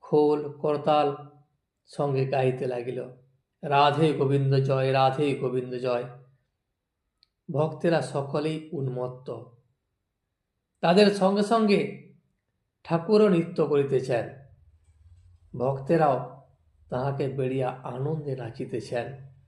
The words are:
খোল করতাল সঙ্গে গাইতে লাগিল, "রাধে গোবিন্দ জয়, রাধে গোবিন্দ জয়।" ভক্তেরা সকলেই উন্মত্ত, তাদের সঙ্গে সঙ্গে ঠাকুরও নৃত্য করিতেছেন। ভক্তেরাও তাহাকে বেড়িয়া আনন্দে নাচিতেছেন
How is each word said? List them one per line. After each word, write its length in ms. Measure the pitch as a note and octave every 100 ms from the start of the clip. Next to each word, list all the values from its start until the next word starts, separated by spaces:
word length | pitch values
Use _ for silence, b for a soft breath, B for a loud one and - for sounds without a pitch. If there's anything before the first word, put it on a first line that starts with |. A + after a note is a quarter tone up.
খোল 500 | - D#3 D3+ D3+ D3
করতাল 640 | - D3+ D3 D3+ D3+ C#3+ C#3+ - - _ _ _ _ _
সঙ্গে 400 | - C#3+ C3+ C3+
গাইতে 420 | C#3 C3 B2+ C3+
লাগিল, 420 | B2 A#2+ C3 B2 - _ _ _ _
"রাধে 500 | D#3 C#3 D3 C#3 D#3+
গোবিন্দ 420 | D3 C#3 C#3 C3+ C3+
জয়, 380 | C3+ C3+ C3
রাধে 420 | C3+ C3 C3 D3 C3
গোবিন্দ 400 | C3 B2+ B2 B2+
জয়।" 280 | B2 A#2+ C3+ - - _ _ _ _ _ _ _ _ _ _ _ -
ভক্তেরা 500 | D3 D#3 - F3 E3
সকলেই 680 | C3 D3 C3+ D#3 D3+ D#3 -
উন্মত্ত, 720 | - C3+ B2 B2+ B2+ - A#2 A#2 _ _ _ _ _ _ _ _ _ _ _ _ _
তাদের 360 | E3+ F3+ G3+ G3+
সঙ্গে 280 | F#3 G3+
সঙ্গে 680 | G#3 A#3 G#3+ F#3+ D3 - - - _ _ _ _ _ _
ঠাকুরও 460 | - E3 D#3+ G#3+ G#3+
নৃত্য 360 | F3 E3 - D3+
করিতেছেন। 640 | C#3+ C#3 C3+ C3 B2 G#2+ - - _ _ _ _ _ - - - _ _ -
ভক্তেরাও 920 | B2 C3+ - E3 D#3 B2+ - - _ _ _ _ _
তাহাকে 380 | B2+ C#3 C#3 C#3
বেড়িয়া 420 | C3+ B2+ C3 B2
আনন্দে 680 | - - B2 C#3 D#3 C#3+ B2+
নাচিতেছেন 800 | A#2 - B2 B2 - B2 A#2 - - -